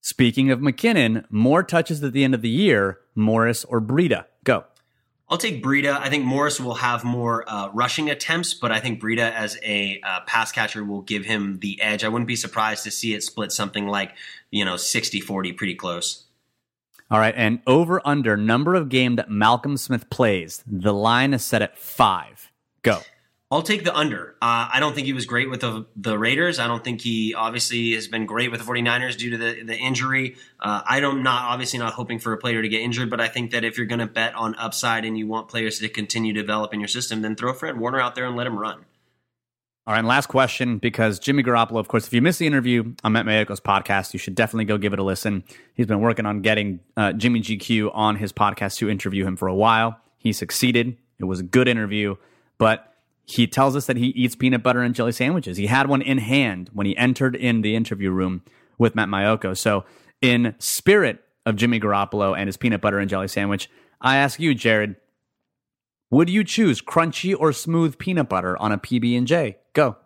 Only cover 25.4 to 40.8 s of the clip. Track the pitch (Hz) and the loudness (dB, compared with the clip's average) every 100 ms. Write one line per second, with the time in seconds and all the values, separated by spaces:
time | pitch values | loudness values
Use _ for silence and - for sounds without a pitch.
25.4 | 131 123 120 110 110 - 113 107 113 139 | -2 -4 -6 -6 -10 -8 -4 -2 0 2
26.4 | 175 143 117 117 123 113 120 113 110 - | 0 0 -2 -4 -6 -6 -4 -2 -2 -2
27.4 | 113 120 - 120 117 113 107 113 107 110 | -4 -2 -4 -2 -2 -2 -4 -6 -4 -2
28.4 | 123 117 113 120 120 120 127 117 120 117 | -4 -4 -6 -2 0 0 -2 -6 -6 -4
29.4 | 117 117 113 113 127 127 131 131 131 - | -4 -6 -8 -6 -2 -2 0 -2 -4 -8
30.4 | - _ 104 104 - 131 143 135 131 123 | -20 _ -4 -4 0 0 0 0 0 0
31.4 | 123 123 123 127 113 117 117 117 117 107 | -2 -4 -4 -4 -4 -6 -8 -6 -6 -4
32.4 | 123 113 110 110 120 120 123 117 113 123 | -2 -2 -2 -2 -2 -2 -4 -2 -2 -2
33.4 | 117 120 113 117 110 120 110 113 113 117 | -4 -2 -4 -4 -4 -4 -4 -2 -4 -2
34.4 | 110 107 113 - 123 113 110 110 107 110 | -6 -4 -8 -4 -2 -2 -2 -6 -4 -6
35.4 | 110 117 110 107 107 - 104 120 110 107 | -6 -6 -4 -4 -6 -6 -4 -2 -2 -2
36.4 | 101 107 104 107 104 123 123 110 107 107 | -2 -4 -4 -6 -6 -6 -4 -4 -4 -4
37.4 | 120 131 160 127 117 131 123 127 127 123 | -4 -4 -8 -4 -2 -2 -2 -4 -6 -4
38.4 | 123 107 107 - _ _ _ _ _ _ | -4 -4 -6 -10 _ _ _ _ _ _
39.4 | _ _ _ _ - 110 113 131 139 131 | _ _ _ _ -2 0 4 2 2 2
40.4 | 127 - 123 110 | 2 0 -2 0